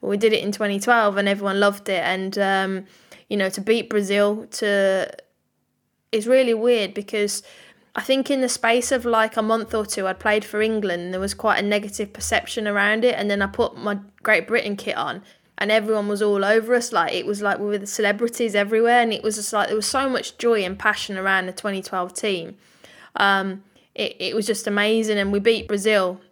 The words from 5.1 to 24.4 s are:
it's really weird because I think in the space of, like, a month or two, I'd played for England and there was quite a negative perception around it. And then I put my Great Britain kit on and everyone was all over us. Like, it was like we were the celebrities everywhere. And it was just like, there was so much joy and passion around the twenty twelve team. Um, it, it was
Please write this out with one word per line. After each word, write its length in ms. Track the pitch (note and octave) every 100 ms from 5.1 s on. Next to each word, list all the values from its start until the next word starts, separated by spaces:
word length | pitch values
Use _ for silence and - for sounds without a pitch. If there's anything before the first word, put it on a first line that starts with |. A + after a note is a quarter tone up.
| - - _ _ _ _ _ _ _ -
it's 120 | A3 A3+
really 280 | C4 B3
weird 400 | A3+ A#3+ A#3 G3
because 500 | G#3 G3+ G#3+ G#3 - - - - _ _ -
I 60 |
think 300 | - C4+ C4+
in 80 | C4+
the 80 | B3
space 440 | - A3+ A#3+ B3
of, 100 | B3+
like, 320 | A#3+ A3+ A3 A3+
a 60 |
month 320 | G#3+ A3+ A3 A3+
or 100 | G#3
two, 220 | - F#3+
I'd 120 | F#3+
played 260 | G#3+ G#3+ G#3
for 160 | G#3
England 400 | A3 A3 G3+ F3
and 120 | F3
there 60 | F#3
was 140 | G3
quite 260 | - A3 -
a 60 | G3+
negative 460 | G#3 G#3 G3+ G3+
perception 520 | - - A3 - A#3 G#3
around 380 | G3+ G3+ A3
it. 120 | B3 -
And 140 | G#3
then 120 | G3+
I 60 | G3+
put 280 | G3 - -
my 220 | G#3 G3+ G3+ _
Great 240 | - G#3+ -
Britain 300 | A#3 G#3 G3
kit 180 | G#3 -
on 260 | D3+ F#3 - _ _ -
and 120 | G3+
everyone 380 | A3 G#3+ G#3+ G3+
was 140 | G3+
all 240 | G#3 G3+ G3
over 280 | A3+ A3+ B3
us. 180 | A#3+
Like, 200 | G3 D#3+
it 120 | E3+ E3
was 160 | G3+
like 180 | G3+ F#3+
we 60 | G#3
were 120 | G#3
the 80 | G3+
celebrities 680 | - G#3 G#3 A#3 A#3 A3+ G3+
everywhere. 460 | G3+ A3 A#3 A#3+
And 100 | A#3
it 100 | G#3
was 140 | A3 G#3
just 160 | G#3
like, 160 | G#3+ -
there 80 | G#3+
was 100 | G#3
so 200 | C4 C4+
much 300 | B3+ - -
joy 260 | A#3 A3
and 160 | F#3 G3
passion 380 | G#3+ G3+ - F#3+
around 300 | F#3+ F#3+ F#3
the 40 |
twenty 300 | F3+ G#3 G3
twelve 320 | F#3+ F#3 F3+
team. 420 | - G#3+ F#3 E3+ G3+ _ _ - - - -
Um, 460 | G3 G3 F#3+ F#3+ - _ _ -
it, 200 | G#3 -
it 140 | F3
was 120 | A3